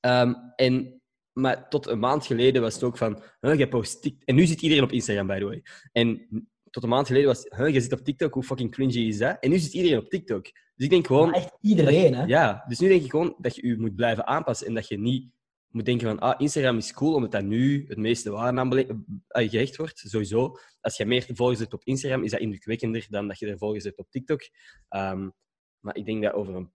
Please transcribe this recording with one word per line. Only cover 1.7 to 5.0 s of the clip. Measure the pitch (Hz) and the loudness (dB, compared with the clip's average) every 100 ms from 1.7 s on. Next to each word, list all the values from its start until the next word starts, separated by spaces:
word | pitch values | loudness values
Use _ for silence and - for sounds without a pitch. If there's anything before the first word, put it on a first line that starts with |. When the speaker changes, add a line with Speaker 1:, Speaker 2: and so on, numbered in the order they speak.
| 147 - | -6 -2
Speaker 1:
een | 113 | -2
maand | 123 147 - | 0 0 0
geleden | 117 123 127 | 4 4 4
was | 113 | -2
het | - | -2
ook | 123 120 | -4 -2
van, | 113 104 - _ | -4 -4 -12 _
"Huh, | 135 151 | 0 2
jij | 131 | 2
post | - 104 - | 0 -4 -6
Tik-," | - - | -8 -8
en | - | 2
nu | 131 175 | 4 6
zit | 160 | 4
iedereen | 160 151 | 2 4
op | 135 | 4
Instagram, | 123 | 0